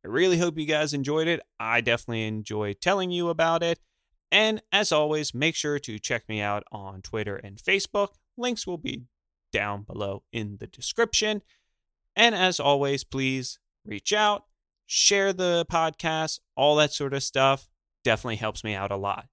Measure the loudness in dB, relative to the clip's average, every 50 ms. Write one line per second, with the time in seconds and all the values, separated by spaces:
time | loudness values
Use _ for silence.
0 | -8 -2 0 2 4 4 4 4 2 0 0 -4 -2 0 0 0 0 0 -2 -2
1 | -2 0 0 0 2 0 0 -2 -4 _ _ -8 -4 0 0 2 4 2 0 0
2 | 0 -6 -4 -4 -4 -4 -4 -6 -6 -6 -4 -4 -2 -4 -4 _ 0 0 0 0
3 | 0 -2 -2 -2 -2 -2 0 2 2 2 2 2 0 0 -2 _ _ _ _ _
4 | _ _ _ _ _ _ 4 4 4 4 0 -4 _ _ 0 0 2 4 4 2
5 | 2 2 0 -2 -2 -4 -2 0 -2 0 0 -2 -4 -2 -4 -4 -6 -8 -12 -10
6 | -4 -4 -4 -4 _ -6 -4 -4 -2 -2 -2 -4 -6 _ -14 -14 -12 -14 -14 -16
7 | -12 -6 -6 -4 -4 -4 -6 -8 -10 -14 -16 -6 -2 0 0 0 0 -2 0 -2
8 | -2 -2 _ _ _ _ _ -4 -4 -2 -2 -2 -4 -6 -8 -8 -6 -8 -8 -8
9 | -12 _ _ _ _ _ _ _ _ _ -4 -4 -4 -4 -6 -8 -8 -12 -8 -6
10 | -6 -6 -6 -8 _ _ -8 -8 -8 -8 -10 -12 -14 -16 -14 -10 -10 -6 -2 -2
11 | -2 0 0 0 0 0 -2 -4 _ _ _ _ _ _ _ _ _ _ _ _
12 | _ _ _ 4 4 4 4 4 2 2 2 2 4 4 4 4 2 0 0 -2
13 | -4 _ -4 -2 -2 0 -2 -2 -6 -8 -10 -12 _ _ _ _ _ -12 -12 -8
14 | _ -2 0 2 2 2 2 0 _ _ _ _ _ _ _ _ _ _ 0 4
15 | 4 4 6 6 4 2 2 2 0 2 2 2 0 0 0 2 2 0 -2 -4
16 | -4 -2 0 0 -2 -2 -4 -6 _ _ _ 4 6 6 8 6 6 4 2 -2
17 | -2 -2 -2 -4 -4 -2 2 4 4 4 4 2 -2 _ _ _ _ _ _ _
18 | _ 2 2 2 0 -6 -6 -4 -4 -4 -6 -6 -6 -6 -4 -4 -4 -4 -4 -4
19 | -2 -4 -4 -6 -8 _